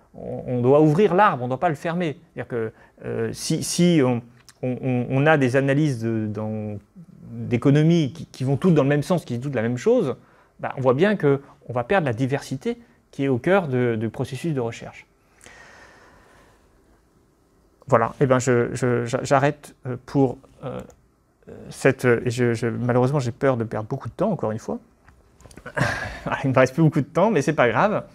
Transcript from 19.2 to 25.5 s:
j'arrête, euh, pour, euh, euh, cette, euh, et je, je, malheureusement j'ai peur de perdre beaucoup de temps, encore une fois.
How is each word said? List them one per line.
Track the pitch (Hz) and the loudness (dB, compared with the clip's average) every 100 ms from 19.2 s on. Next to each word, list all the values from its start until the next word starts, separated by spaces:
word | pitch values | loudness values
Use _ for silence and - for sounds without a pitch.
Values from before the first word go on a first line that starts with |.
j'arrête, | 127 139 139 147 - - 127 | 0 2 2 -2 -12 -16 -12
euh, | 123 - | -12 -4
pour, | 143 135 - - _ | 2 2 0 -16 _
euh, | 135 131 - _ _ _ _ _ - | -14 -12 -14 _ _ _ _ _ -20
euh, | 101 - | -20 -18
cette, | - 139 127 127 | 0 0 2 2
euh, | 113 127 | 2 0
et | |
je, | 120 120 | 0 0
je, | 113 120 | 0 -4
malheureusement | 113 123 123 127 147 | -2 0 2 2 0
j'ai | 127 | -2
peur | - 139 127 | 0 0 0
de | |
perdre | 113 117 110 | -2 -6 -6
beaucoup | 135 117 | -8 -10
de | |
temps, | - 196 | -4 -2
encore | 175 110 | -2 -4
une | 107 | -6
fois. | - 240 - _ _ _ _ _ - | -8 -10 -12 _ _ _ _ _ -20